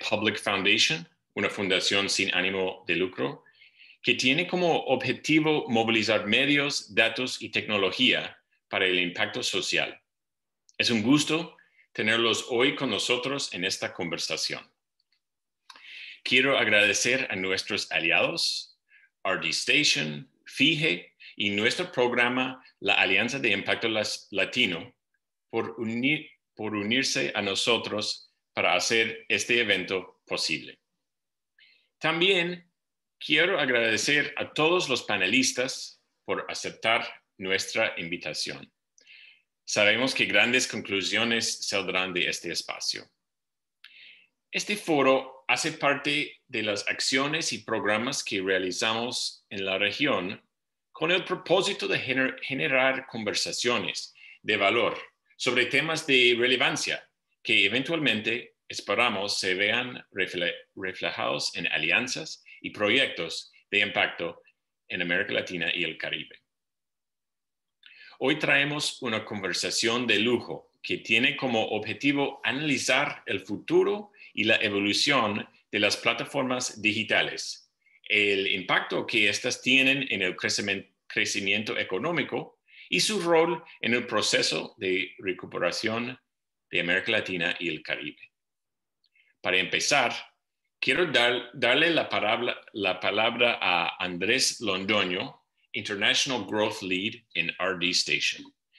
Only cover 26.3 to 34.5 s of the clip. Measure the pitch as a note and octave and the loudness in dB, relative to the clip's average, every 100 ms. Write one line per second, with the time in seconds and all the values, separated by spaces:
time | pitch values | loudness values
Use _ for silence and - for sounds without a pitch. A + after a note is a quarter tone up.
26.3 | _ _ - G#2+ G#2 G2+ B2 C3 C3+ C#3 | _ _ -10 -4 -4 0 0 2 -2 -2
27.3 | A2 G2+ G2 - A2+ - G#2 G#2 - - | -2 -2 0 2 2 0 -4 -4 -6 -12
28.3 | _ _ - F#2+ F2+ - A2+ A2+ - - | _ _ 0 2 2 4 2 2 -2 -2
29.3 | G#2 - A#2+ A2 F#2+ F2+ F#2+ F2+ - - | -2 2 2 4 0 0 -4 -4 -14 -8
30.3 | F2 - D#2 C#2 - _ _ _ _ _ | -4 -2 -4 -8 -18 _ _ _ _ _
31.3 | _ _ _ - _ _ _ D#3 E3 F#3 | _ _ _ -20 _ _ _ -2 2 4
32.3 | F#3+ E3+ F3 - _ _ _ _ _ - | 4 2 -4 -12 _ _ _ _ _ 0
33.3 | D3+ F3 F3+ C#3 B2 A2+ G#2+ - D3 C#3+ | 4 4 4 2 4 4 2 2 2 0
34.3 | - - | -4 -6